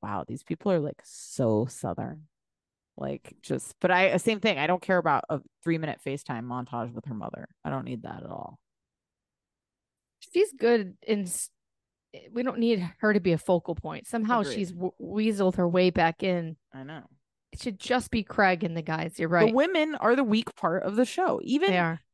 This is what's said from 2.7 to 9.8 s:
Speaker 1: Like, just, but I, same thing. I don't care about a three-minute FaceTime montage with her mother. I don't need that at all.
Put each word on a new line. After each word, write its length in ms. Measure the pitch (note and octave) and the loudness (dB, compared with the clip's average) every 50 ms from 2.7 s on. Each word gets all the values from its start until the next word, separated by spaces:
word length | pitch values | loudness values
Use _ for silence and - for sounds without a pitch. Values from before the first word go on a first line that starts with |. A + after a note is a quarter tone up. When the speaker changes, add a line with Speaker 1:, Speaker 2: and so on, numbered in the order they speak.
| _ _ _ _ _ | _ _ _ _ _
Speaker 1:
Like, 400 | - - C3+ C#3+ - - - - _ - | -10 -8 -8 -8 -8 -12 -18 -20 _ -6
just, 320 | - C#3 C3 - - - _ | -6 -4 -4 -4 -10 -6 _
but 100 | - F3 F3+ | 0 2 4
I, 240 | F3+ F#3+ F#3 - | 4 4 4 2
same 240 | F3+ - A3+ A3 G3+ | 2 2 0 0 2
thing. 180 | F3+ A3 F#3+ - | 0 0 0 2
I 80 | - | 2
don't 160 | - F3+ F3 - | 2 0 0 2
care 140 | - F#3+ F3+ | 2 2 2
about 260 | D#3+ D#3+ C#3+ B2 - - | 4 2 2 2 0 -2
a 120 | D#3+ C#3 - _ _ _ _ | -4 -6 -6 _ _ _ _
three-minute 380 | E3+ E3 D#3+ D#3+ D3+ - - - | -2 0 0 -2 -4 -6 -8 -8
FaceTime 400 | C#3+ C3+ C#3 - - C3 A2+ A#2 | -8 -8 -6 -8 -8 -8 -8 -8
montage 480 | B2 B2 B2+ B2+ B2 - A#2+ A2+ A#2 B2 | -6 -6 -8 -8 -6 -6 -6 -6 -6 -8
with 120 | A2+ - | -10 -10
her 80 | C#3+ A#2 | -10 -8
mother. 320 | G#2+ - - - - - - _ _ - | -8 -8 -10 -10 -12 -14 -18 _ _ -8
I 60 | D3+ | -6
don't 140 | C#3+ C3 B2 | -6 -6 -6
need 180 | B2 B2+ A#2 - | -6 -8 -10 -10
that 220 | - - - - | -12 -12 -12 -12
at 60 | - | -12
all. 280 | - - - - - - _ _ _ _ _ _ _ _ _ _ _ _ _ _ _ _ _ _ _ _ _ _ _ _ | -12 -12 -12 -14 -16 -20 _ _ _ _ _ _ _ _ _ _ _ _ _ _ _ _ _ _ _ _ _ _ _ _